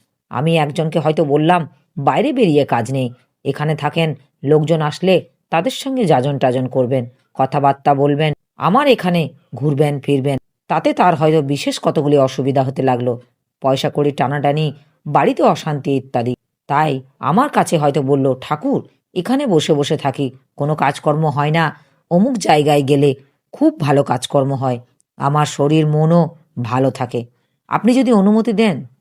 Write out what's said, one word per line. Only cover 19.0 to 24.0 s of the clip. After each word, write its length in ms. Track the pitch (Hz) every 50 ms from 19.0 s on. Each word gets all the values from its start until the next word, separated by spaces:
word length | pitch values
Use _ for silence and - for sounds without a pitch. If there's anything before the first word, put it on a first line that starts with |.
| _ _ _
এখানে 320 | 180 175 - 254 277 294
বসে 280 | 233 175 151 - - 156
বসে 220 | 143 143 - 160
থাকি, 340 | 139 - 139 - - 139 123 131 - _ _ _
কোনো 180 | - 143 147 156
কাজকর্ম 520 | 151 139 139 147 - - 156 147 156 160
হয় 240 | 151 127 143 143 151
না, 300 | 156 165 160 147 - - _ _ _ _ _ _
অমুক 220 | 170 180 214 285
জায়গায় 500 | 254 202 - - 160 151 139 151 147 147
গেলে 320 | 139 127 147 139 147 143 131 - - _ _ _ _ _
খুব 280 | - - 285 320 302 311
ভালো 220 | 151 147 139 139